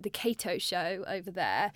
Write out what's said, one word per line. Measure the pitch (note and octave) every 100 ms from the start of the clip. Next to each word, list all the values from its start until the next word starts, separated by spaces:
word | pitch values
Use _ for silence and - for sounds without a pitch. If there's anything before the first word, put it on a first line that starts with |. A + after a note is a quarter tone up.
the | G3
Kato | - A#3 A3+ G3 F3+
Show | - F3+ E3+ F#3+ -
over | F#3+ F#3
there. | F3+ B2 G2+ G3+